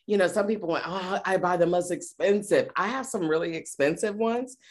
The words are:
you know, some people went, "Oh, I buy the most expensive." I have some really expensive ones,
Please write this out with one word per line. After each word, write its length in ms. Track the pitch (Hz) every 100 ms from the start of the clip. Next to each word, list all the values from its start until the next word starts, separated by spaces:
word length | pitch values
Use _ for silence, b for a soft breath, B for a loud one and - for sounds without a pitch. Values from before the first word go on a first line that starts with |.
| -
you 100 | 202
know, 100 | 180
some 180 | 208 202
people 240 | 214 170
went, 140 | 156 156
"Oh, 340 | 185 185 196 185
I 120 | 185
buy 200 | 175 180
the 80 | 170
most 240 | 175 175
expensive." 800 | 175 - - 180 208 202 143 - -
I 100 | 196
have 200 | 262 254
some 200 | 208 160
really 280 | 160 170 160
expensive 600 | - - 139 170 214 202
ones, 420 | 226 240 254 - b